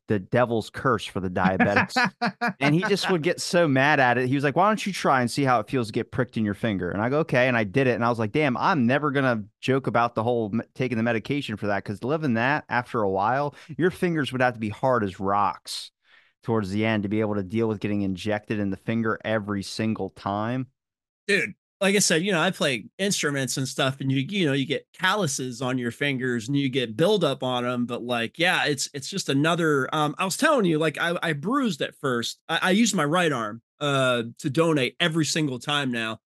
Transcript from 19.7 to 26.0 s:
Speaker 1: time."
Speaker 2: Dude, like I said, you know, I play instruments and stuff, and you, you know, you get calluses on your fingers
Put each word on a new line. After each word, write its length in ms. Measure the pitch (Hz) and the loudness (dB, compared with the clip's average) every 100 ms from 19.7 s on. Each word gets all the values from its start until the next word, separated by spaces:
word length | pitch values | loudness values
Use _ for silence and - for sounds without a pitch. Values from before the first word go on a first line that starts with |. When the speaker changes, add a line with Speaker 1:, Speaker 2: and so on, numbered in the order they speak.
| - 110 107 95 | -4 -4 -2 -6
Speaker 1:
time." 560 | - 98 101 110 127 127 _ _ _ _ _ - | -6 -4 -4 -2 -6 -8 _ _ _ _ _ -2
Speaker 2:
Dude, 260 | 196 196 - _ - | -2 -2 -10 _ -2
like 140 | 196 | 2
I 60 | 202 | 2
said, 240 | - 165 | 2 2
you 80 | 196 | 2
know, 80 | 170 | 2
I 100 | 180 | 0
play 360 | - 156 117 - - | 0 -2 -2 -6 -4
instruments 580 | 202 - 151 139 131 143 | -2 0 -2 -2 -2 -2
and 120 | 131 | -4
stuff, 320 | - 139 135 | 0 -2 0
and 100 | 135 | -2
you, 160 | 135 135 | 0 0
you 180 | 202 156 | 0 0
know, 60 | |
you 140 | 139 131 | 0 0
get 220 | 131 - | -4 -6
calluses 680 | - 185 208 165 - 127 117 | -4 -2 0 0 -2 -6 -6
on 160 | 127 127 | -4 -2
your 140 | 120 | -4
fingers 560 | - | -2